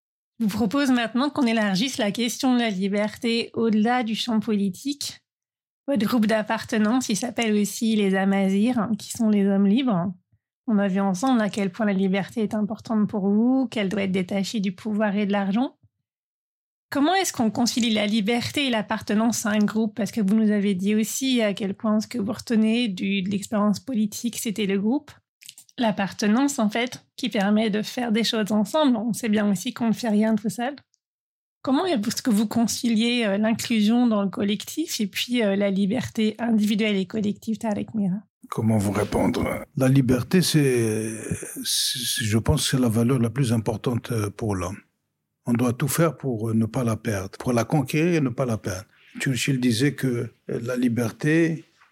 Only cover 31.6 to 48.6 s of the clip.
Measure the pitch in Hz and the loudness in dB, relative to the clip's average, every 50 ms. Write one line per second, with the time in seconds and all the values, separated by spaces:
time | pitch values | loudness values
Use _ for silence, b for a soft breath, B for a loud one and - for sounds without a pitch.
31.6 | - - 254 285 359 370 349 226 208 240 - - - 269 214 202 233 214 - 233 | -2 0 0 2 2 2 0 0 0 -2 -4 -2 0 2 2 2 2 2 2 0
32.6 | 233 208 - - - 240 233 208 226 240 240 247 233 208 190 202 214 220 233 214 | 0 0 0 -2 0 0 2 2 2 2 2 2 2 0 0 2 2 0 0 0
33.6 | - - 240 220 208 208 233 240 247 240 220 208 202 196 175 - 208 202 214 208 | 0 0 2 2 4 4 4 4 4 4 2 2 0 -2 -2 -2 -2 -2 -2 -2
34.6 | - - - - 311 349 - - 220 190 - - - - 240 247 226 202 196 202 | -4 -8 -6 -6 -6 -4 -4 -4 -4 -4 -4 -6 -4 -2 0 2 2 2 2 2
35.6 | 202 202 196 190 202 185 190 254 - - - - 220 214 220 - 240 240 226 214 | 2 0 2 2 0 0 0 -2 -4 -4 -2 0 0 0 0 -2 -2 0 2 2
36.6 | 208 202 226 196 220 214 208 190 190 180 - 220 202 208 202 - - - 220 208 | 2 2 2 2 2 2 2 0 -2 -2 -4 -4 -2 -2 -4 -4 -6 -6 -6 -4
37.6 | - 226 208 202 208 - - 220 202 185 180 214 - _ _ _ - - - - | -4 -4 -4 -4 -4 -6 -4 -2 0 0 -2 -2 -6 _ _ _ -16 -8 -4 -2
38.6 | 117 110 113 107 98 104 98 104 104 101 - - - - - - - - - - | 0 2 2 2 2 0 0 0 -2 0 0 0 0 0 0 0 -2 -2 -4 -6
39.6 | - - _ - 131 131 131 139 131 117 127 123 120 - - 185 165 - - 156 | -8 -8 _ 0 2 4 6 6 6 4 2 0 2 2 2 2 2 4 2 2
40.6 | 143 135 127 120 113 113 107 110 110 110 110 110 113 - - - - - - - | 4 4 4 2 2 2 0 -2 -2 -4 -6 -8 -8 -8 -8 -8 -8 -12 -12 -10
41.6 | 254 - - - - - - 135 120 113 - - 117 107 104 113 104 - 156 139 | -6 -4 -2 -2 -2 -2 -4 -4 -4 -4 -4 -4 -2 0 0 0 2 2 0 0
42.6 | - - - 127 127 120 104 117 117 117 139 131 117 117 107 131 143 113 120 113 | 0 0 0 2 2 2 2 2 2 2 2 2 0 0 0 0 0 0 0 0
43.6 | 104 - 113 101 - 135 120 113 - - 117 110 104 101 95 - 117 107 101 95 | 0 -2 -4 -4 -4 -4 -4 -4 -4 -4 -4 -4 -4 -4 -6 -6 -4 -2 -2 -2
44.6 | 87 87 98 - - _ _ _ _ _ _ _ _ _ _ _ _ - 120 117 | -4 -4 -6 -10 -14 _ _ _ _ _ _ _ _ _ _ _ _ -2 0 0
45.6 | 123 123 117 - 156 135 - - 165 160 - - - 139 123 107 107 113 110 113 | 0 0 0 -2 -2 -2 0 2 2 0 0 -2 -4 -6 -4 -4 -2 0 0 2
46.6 | 113 110 - 135 127 117 110 110 - 120 107 98 95 95 - - - 131 123 120 | 0 0 0 -2 -2 -2 -2 -2 -2 -4 -4 -4 -6 -8 -10 -8 -4 0 0 0
47.6 | 110 - - 156 139 131 - 151 156 180 175 160 143 127 120 - 135 120 113 104 | 0 2 0 0 0 0 0 0 0 2 2 2 0 0 -2 -2 -2 -2 -2 -4